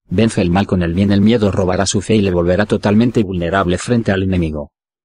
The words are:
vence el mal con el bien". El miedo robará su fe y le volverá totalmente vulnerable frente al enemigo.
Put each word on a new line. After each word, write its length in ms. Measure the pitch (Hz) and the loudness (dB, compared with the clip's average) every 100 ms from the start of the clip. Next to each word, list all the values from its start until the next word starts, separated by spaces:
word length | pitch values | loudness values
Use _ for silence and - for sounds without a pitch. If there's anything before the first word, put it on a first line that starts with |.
| - | -6
vence 320 | 92 - - | 0 0 0
el 100 | 180 | 0
mal 160 | 185 - | 0 0
con 160 | 190 | 0
el 120 | 170 | 0
bien". 180 | 87 101 | 0 0
El 80 | 101 | 2
miedo 300 | 104 117 101 | 2 2 0
robará 360 | 90 90 90 98 | 0 -2 -2 -2
su 140 | 104 | -2
fe 160 | - 110 | 0 0
y 60 | |
le 80 | 98 | 2
volverá 360 | 87 85 90 104 | 0 0 0 0
totalmente 560 | 104 104 104 123 117 | -2 2 2 2 0
vulnerable 560 | 95 90 85 98 87 90 | -2 -2 -2 0 0 -2
frente 320 | - 120 107 | 0 0 0
al 120 | 95 | 0
enemigo. 500 | 95 90 80 76 71 _ _ _ | 0 0 -2 -4 -10 _ _ _